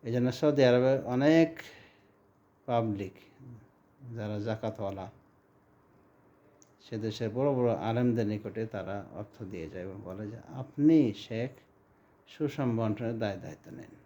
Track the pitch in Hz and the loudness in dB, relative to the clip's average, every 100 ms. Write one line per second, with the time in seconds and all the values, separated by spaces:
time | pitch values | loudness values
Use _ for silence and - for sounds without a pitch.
0 | 120 123 123 127 151 143 127 123 131 135 | -2 0 0 2 2 6 6 6 4 2
1 | 113 123 143 160 165 - - - - _ | 0 2 6 6 6 2 -18 -20 -20 _
2 | _ _ _ _ _ _ - 120 113 98 | _ _ _ _ _ _ -2 0 0 -4
3 | 98 - - _ 131 113 - _ _ _ | -6 -12 -20 _ -20 -20 -20 _ _ _
4 | 127 113 104 104 107 110 113 110 98 98 | -14 -8 -6 -4 -4 -4 -4 -6 -8 -8
5 | 92 - _ _ _ _ _ _ _ _ | -12 -16 _ _ _ _ _ _ _ _
6 | _ _ _ _ _ _ _ _ - 110 | _ _ _ _ _ _ _ _ -10 -6
7 | 110 104 113 113 143 131 123 95 98 117 | -6 -4 -6 0 0 2 2 0 0 0
8 | 123 117 104 107 104 104 110 104 92 101 | 2 2 0 -2 -6 -8 -8 -6 -8 -8
9 | 95 82 107 - 98 95 80 92 92 95 | -10 -14 -14 -14 -14 -10 -12 -10 -12 -12
10 | 101 95 107 117 - 131 131 - 147 160 | -12 -10 -10 -12 -14 -12 -12 4 8 8
11 | 127 101 - 113 127 - _ _ _ _ | 6 0 -8 -6 -6 -8 _ _ _ _
12 | _ _ _ - 151 - 131 113 113 107 | _ _ _ -6 -6 -2 -2 0 0 -2
13 | 117 117 107 95 - - - - - - | -4 -2 -4 -4 -10 -16 -16 -18 -18 -20